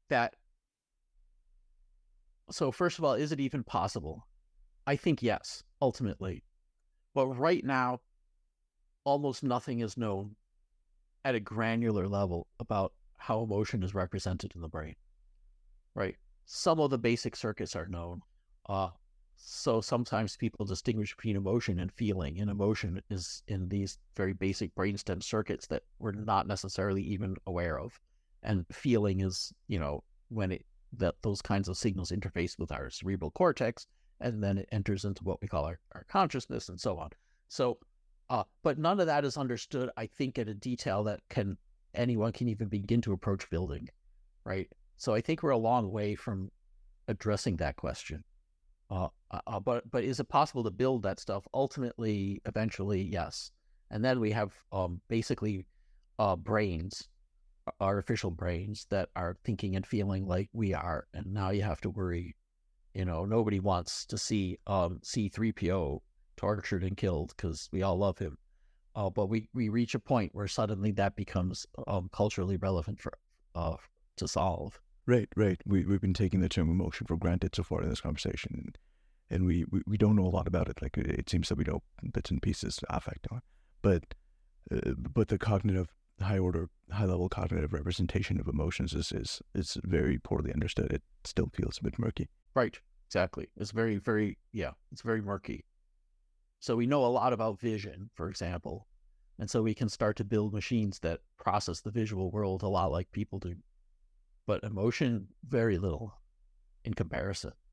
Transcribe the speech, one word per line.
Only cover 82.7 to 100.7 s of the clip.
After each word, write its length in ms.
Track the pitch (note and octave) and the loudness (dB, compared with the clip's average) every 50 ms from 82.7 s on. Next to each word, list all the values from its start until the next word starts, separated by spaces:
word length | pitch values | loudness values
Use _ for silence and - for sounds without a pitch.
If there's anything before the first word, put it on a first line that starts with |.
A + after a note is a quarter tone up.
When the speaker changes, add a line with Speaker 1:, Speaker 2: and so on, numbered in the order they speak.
| - - - - | -6 -6 -6 -4
Speaker 2:
affect, 360 | - - - - - - - - | -4 -4 -4 -4 -10 -8 -8 -8
uh, 100 | - B2 - _ _ - _ _ _ - | -8 -8 -10 _ _ -20 _ _ _ 2
but, 220 | - G#2 F#2 E2+ - - - - _ _ _ _ _ _ _ - - - | 4 6 6 6 4 -4 -14 -14 _ _ _ _ _ _ _ -16 -8 -4
uh, 220 | - - - - C2 | -2 -2 0 0 -2
but 320 | - A#1+ - - A#2 G#2+ - | -2 -2 0 2 2 4 4
the 100 | A2 F#2+ | 2 0
cognitive, 500 | - A2 G#2 G2 - G2+ F#2 F#2 F2+ - - _ _ _ _ - | 2 2 2 4 4 4 2 2 0 -2 -6 _ _ _ _ -4
high 180 | G2 G2 G#2 F#2+ | -2 0 2 2
order, 320 | F#2 F2+ F2+ E2+ E2+ E2+ _ _ _ - | 2 2 2 0 -2 -4 _ _ _ -4
high 140 | - G2+ G2+ | -2 0 2
level 240 | F#2 F2+ F2 F2+ F#2+ | 2 2 2 0 0
cognitive 440 | - F#2+ F#2 F2 E2+ E2 D2+ D2+ | 0 -2 -2 0 0 0 0 0
representation 680 | - D2+ D2 F2 F2+ - F2+ - - - - - - - | -2 -2 -2 -2 0 0 0 0 2 0 0 2 0 0
of 80 | - - | 0 0
emotions 460 | - D2 D2 E2+ - - - D2+ D#2 | 0 0 0 0 0 -2 -2 -2 -2
is, 180 | D2 D2 - | -2 -2 -2
is, 300 | - - - - - - - _ - | -2 -4 -4 -4 -8 -10 -10 _ -4
is 220 | - - - - - - | -4 -4 -4 -4 -6 -2
very 340 | F2+ F#2 D2 D2+ D2 C#2 - | 2 2 4 4 4 2 0
poorly 340 | - - - - D2+ - | 0 -2 -2 0 0 0
understood. 380 | - - - - - - - - | 0 -2 -2 0 0 0 0 0
It 100 | - - - _ - - - | 0 -4 -4 _ -20 -18 -12
still 260 | - - - - - | -6 -2 0 0 0
feels 260 | - - - - - - | 0 -2 -2 -2 -2 -4
a 40 | |
bit 160 | - - - - | -4 -4 -2 -2
murky. 300 | - - - - - - _ _ _ _ - | -4 -4 -2 -4 -6 -6 _ _ _ _ 2
Speaker 1:
Right, 240 | C3 B2 - - - _ _ _ - - | 2 2 2 0 -8 _ _ _ -20 -10
exactly. 420 | - - F#2+ F2+ F#2 - - - - - | -2 2 2 2 2 0 -6 -10 -10 -8
It's 160 | - G#2 G2+ | -8 -8 -4
very, 240 | G#2 A2+ A2+ A2+ G#2+ | 0 0 2 2 2
very, 420 | G2 - - A2 G#2+ G#2+ G2+ - - _ _ | 0 2 2 4 4 4 2 0 -4 _ _
yeah, 180 | - G#2+ E2 C2+ C#2+ _ _ - | -6 -4 -4 -4 -6 _ _ -20
it's 120 | - - | -16 -8
very 180 | - A2+ A2+ A2 | -2 -2 0 0
murky. 440 | G#2 G2+ G2+ G2 - - G#2+ - - _ _ _ _ _ _ _ _ _ _ _ _ _ _ _ _ _ _ _ | 0 -2 -4 -6 -6 -8 -10 -10 -10 _ _ _ _ _ _ _ _ _ _ _ _ _ _ _ _ _ _ _
So 160 | - - A#2+ | -2 0 2
we 100 | A#2 A#2+ | 2 4
know 180 | B2 C#3+ D3 B2+ | 4 4 4 4
a 40 | A#2+ | 4
lot 260 | B2 B2 A2 B2+ B2 | 4 4 4 4 2
about 260 | G#2+ A2+ A2 G2+ - | 2 0 0 -2 0
vision, 480 | A#2+ A#2 A2 G#2 G2+ G2+ - E2 G2+ A2+ _ | -2 -2 -2 -2 -4 -8 -10 -12 -14 -14 _
for 160 | - E2 - | -6 -6 -6
example, 560 | - - F#2+ E2+ F2+ F2 - - - G#2+ - _ - - _ - _ _ _ _ _ - | -4 -4 -4 -4 -4 -4 -6 -8 -10 -10 -12 _ -20 -20 _ -20 _ _ _ _ _ -10
and 120 | - G2+ | -6 0
so 100 | - A#2+ | 0 2
we 140 | A2 A2+ G#2+ | 2 2 2
can 160 | - B2 G#2+ | 0 0 -2
start 260 | - - A#2 G#2+ G#2+ | 0 0 0 0 0
to 80 | - A2 | 0 -2
build 300 | G2 A2+ G#2+ G#2 G#2+ G2 | 0 2 2 2 2 -2
machines 440 | G#2+ G2+ - | -4 -2 0